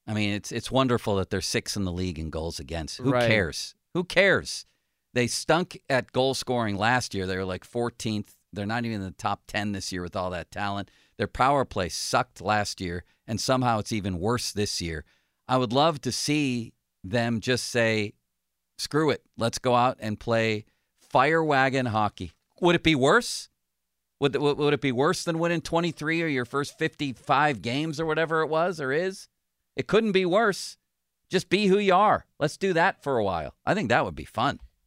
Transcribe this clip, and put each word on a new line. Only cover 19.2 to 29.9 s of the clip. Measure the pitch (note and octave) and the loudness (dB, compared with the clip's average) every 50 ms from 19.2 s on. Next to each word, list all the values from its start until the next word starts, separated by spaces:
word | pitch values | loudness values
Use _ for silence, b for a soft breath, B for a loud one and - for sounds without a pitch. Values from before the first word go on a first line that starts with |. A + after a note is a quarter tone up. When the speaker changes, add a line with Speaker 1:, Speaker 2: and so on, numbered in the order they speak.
| _ _ _ - | _ _ _ -2
Speaker 1:
Let's | A2 A#2 - - | -2 -2 -2 -2
go | - B2+ A#2+ | 0 2 4
out | B2 A#2+ B2+ B2 - | 4 4 2 0 -2
and | - A2 G#2+ G2+ | -4 -6 -6 -4
play | - - A#2 A2+ A2+ A2 A2 G#2 G#2+ _ _ _ _ _ _ _ | -2 0 0 2 2 0 -2 -4 -6 _ _ _ _ _ _ _
fire | _ _ - C3 B2+ D3 D#3+ E3 D#3+ | _ _ 2 4 4 4 4 4 2
wagon | D3+ D3 C3+ C3 C3+ B2+ C3+ B2+ B2 | 4 4 4 4 4 2 0 0 0
hockey." | G#2 G#2+ G#2+ G#2 - - F#2+ E2+ - _ _ _ _ _ | 2 2 2 0 0 -4 -12 -14 -14 _ _ _ _ _
Would | - F3 E3+ | 4 4 4
it | E3+ - | 4 4
be | D#3+ D#3+ | 4 4
worse? | C3+ B2+ C#3 F3+ A#3 A#3 - - - - - _ _ _ _ _ _ _ _ _ _ _ _ _ - | 6 6 6 6 6 4 0 -4 -8 -10 -14 _ _ _ _ _ _ _ _ _ _ _ _ _ -2
Would, | - D3 B2+ | 0 0 2
would, | C3 D3 D3 C#3+ - | 2 2 0 2 2
would | D3+ D3 D3 | 2 2 2
it | C#3 | 2
be | - C#3 | 0 0
worse | B2 A2+ C3+ E3 F3+ - - | 0 2 2 2 0 0 -2
than | E3+ E3 E3 | -4 -2 -2
winning | E3+ E3+ F3 E3 | 0 0 -2 -2
twenty-three | C3 - - E3 E3+ F3 - - D3+ D3+ D#3+ E3 E3+ | -2 -2 -2 0 0 -2 -4 -4 -4 -2 -2 -2 -2
or | E3 | -2
your | C#3+ B2+ B2 | -2 -2 -2
first | - - C#3 C#3+ - - - | -2 -4 -4 -4 -4 -4 -4
fifty-five | D#3+ D#3 - - D3+ C#3 A#2+ - - - C#3 C3+ D3 D3+ C#3+ G#2 | -4 -4 -2 -4 -6 -6 -6 -6 -2 2 4 4 4 4 2 0
games | F2 A#2 A#2+ C#3 D3+ D#3+ D3+ C3+ | -4 -4 -2 -2 -2 -4 -4 -4
or | E3 D#3+ | -4 -2
whatever | D#3 D3+ E3 D#3 E3 D#3+ | 0 0 0 0 0 0
it | D#3+ C3+ | 0 0
was | D#3 D#3+ E3 F#3 F#3+ D#3+ | 0 0 0 0 -2 -4
or | C#3+ C3 | -4 -2
is? | C3+ D#3 F3+ F#3+ F#3+ - - - _ _ _ _ _ _ _ _ _ | 0 0 0 -2 -4 -8 -12 -20 _ _ _ _ _ _ _ _ _
It | - C3 | -8 -2
couldn't | - | 2